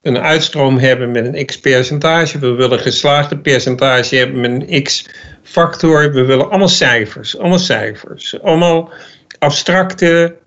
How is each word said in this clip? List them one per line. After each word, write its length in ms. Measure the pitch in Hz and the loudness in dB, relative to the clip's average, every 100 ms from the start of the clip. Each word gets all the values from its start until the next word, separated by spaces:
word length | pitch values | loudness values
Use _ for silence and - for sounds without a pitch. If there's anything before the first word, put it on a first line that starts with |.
een 160 | 156 123 | -2 -2
uitstroom 600 | 156 156 151 147 135 131 | 0 0 0 0 2 4
hebben 340 | 127 123 123 | 2 2 0
met 140 | 120 123 | -2 -4
een 200 | 147 139 | -6 -8
x 140 | - | -4
percentage, 800 | 139 127 123 147 160 165 156 147 | 0 2 0 0 0 2 0 -2
we 120 | 127 | -2
willen 260 | 123 127 120 | 0 0 0
een 60 | |
geslaagde 540 | 127 113 143 143 143 143 | 0 0 2 2 0 -4
percentage 800 | - 131 131 127 135 127 120 135 | 0 0 0 0 2 2 0 0
hebben 240 | 127 135 | 0 -2
met 120 | 120 | -2
een 320 | 123 - 165 | -4 -2 -4
x 260 | - - - - - - | -2 -6 -8 -20 -20 -20
factor, 680 | _ - 170 - 165 151 147 | _ 0 0 0 2 4 2
we 100 | 135 | 2
willen 260 | 127 131 - | 2 2 2
allemaal 180 | 196 190 | 2 2
cijfers, 720 | - 135 117 104 - 117 - | 2 2 0 -2 -10 -12 -4
allemaal 220 | 185 180 | 0 0
cijfers, 840 | - 107 107 - - - - - | 0 -4 -4 -10 -16 -14 -12 -6
allemaal 480 | - 165 175 165 165 - - - _ - | 0 2 2 0 -2 -16 -20 -20 _ -2
abstracte 960 | 147 - - 185 185 - 170 170 170 170 | -2 0 0 0 -2 0 2 2 0 -4